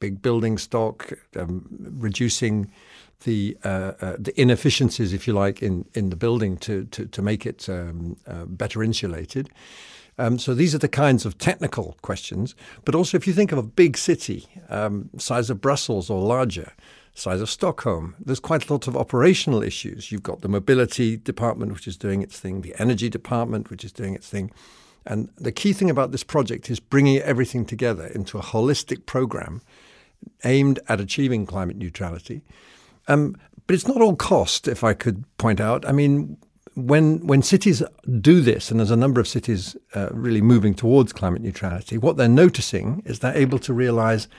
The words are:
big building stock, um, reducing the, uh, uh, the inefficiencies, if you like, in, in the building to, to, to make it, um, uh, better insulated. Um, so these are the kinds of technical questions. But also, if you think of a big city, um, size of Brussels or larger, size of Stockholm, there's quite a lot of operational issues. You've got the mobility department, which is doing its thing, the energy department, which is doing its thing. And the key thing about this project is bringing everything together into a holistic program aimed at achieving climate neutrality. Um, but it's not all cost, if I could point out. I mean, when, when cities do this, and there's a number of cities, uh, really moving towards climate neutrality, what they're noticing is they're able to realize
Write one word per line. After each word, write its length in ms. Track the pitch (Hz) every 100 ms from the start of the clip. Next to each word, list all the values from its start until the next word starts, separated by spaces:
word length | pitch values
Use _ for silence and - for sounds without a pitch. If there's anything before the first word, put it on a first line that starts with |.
big 200 | 101 98
building 380 | 127 117 113 107
stock, 540 | - 117 110 110 - - _ -
um, 300 | 87 90 - -
reducing 920 | - 131 110 98 120 - 117 107 98 - - - - _
the, 320 | - 110 101 -
uh, 280 | 101 95 95 -
uh, 160 | 92 90
the 200 | 98 -
inefficiencies, 760 | 123 120 147 - 127 - 104
if 120 | 95 -
you 60 |
like, 300 | 104 98 98
in, 240 | 104 90 -
in 160 | - 98
the 60 | 85
building 420 | 117 117 107 90
to, 260 | - 101 98
to, 200 | - 104
to 160 | -
make 240 | 101 107 113
it, 220 | - -
um, 460 | 92 87 85 85 90 -
uh, 180 | 85
better 380 | 87 92 104 110
insulated. 680 | 110 110 98 82 85 131 139 _ - - - - _ -
Um, 200 | 120 123
so 140 | -
these 220 | 123 170
are 40 | 147
the 100 | 151
kinds 360 | - 147 127
of 140 | 113 -
technical 580 | 160 190 156 - 80 -
questions. 520 | - 95 - 92 123 - - -
But 100 | -
also, 220 | 151 180 185
if 100 | -
you 60 |
think 200 | 180 202
of 60 | 147
a 40 |
big 340 | 110 - 170 117
city, 500 | - 170 - 95 - - -
um, 400 | 101 104 101 - -
size 320 | - 123 113
of 140 | 107
Brussels 480 | 135 143 - 104 85
or 100 | 98
larger, 520 | 98 127 127 87 78 - - - _
size 260 | - 95 92
of 80 | 110
Stockholm, 640 | - 190 - 120 85 82 -
there's 220 | - 131
quite 280 | - 160 -
a 40 |
lot 140 | 147 131
of 100 | 127
operational 680 | - 127 156 190 - 117
issues. 500 | 104 - 104 - -
You've 100 | 104
got 200 | - -
the 60 | 98
mobility 680 | 101 98 131 120 - 113 113
department, 560 | - - 117 113 107
which 160 | 101 -
is 80 | 92
doing 240 | 104 98
its 180 | 98 -
thing, 220 | 95 95
the 140 | 92 -
energy 300 | 110 113 117
department, 640 | 107 - 120 117 110 107
which 140 | 95
is 80 | 104
doing 220 | - 98
its 140 | 98 -
thing. 220 | 101 95 - - - _ _ -
And 240 | 104 - _
the 160 | 123
key 200 | - 202
thing 160 | 196 185
about 240 | 139 131
this 120 | 135
project 460 | - 185 196 226 -
is 80 | 113
bringing 400 | - 139 139 135
everything 460 | - 123 120 123
together 420 | 107 107 120 95 82
into 320 | 110 98 104
a 40 |
holistic 640 | - 110 123 143 - - -
program 560 | 131 127 - - 80 - _ _ _ _ _ - _
aimed 340 | 120 135 139 131 -
at 120 | 110
achieving 460 | 98 - 139 117 98
climate 300 | 98 90 95
neutrality. 640 | 90 - 90 82 - 120 - - _ - _ _ -
Um, 260 | 143 147 - _ - -
but 80 |
it's 140 | 180 -
not 120 | 269
all 160 | 226 170
cost, 520 | - 165 - - -
if 140 | 120
I 120 | 113
could 300 | 104 - 98 120 -
point 240 | 117 98
out. 240 | 104 127
I 80 | -
mean, 440 | 139 143 143 147 151 _ _ -
when, 520 | - 123 151 156 160 170
when 160 | 139
cities 400 | 131 196 208 135 - - - 120
do 200 | 120 175
this, 300 | 120 - -
and 80 | 113
there's 120 | 107
a 60 | 117
number 160 | 135 123
of 80 | 110
cities, 480 | 117 - 101 92 - -
uh, 140 | 104 98
really 300 | 113 120 110
moving 320 | 110 123 104
towards 380 | 95 117 135 120
climate 300 | - 95 87
neutrality, 560 | 110 92 95 87 - 117
what 180 | 131 156
they're 120 | 120 123
noticing 580 | 180 - - 90 104 160
is 140 | - 113
they're 260 | 127 143 135
able 120 | 131
to 160 | -
realize 540 | 120 127 117 113 110 -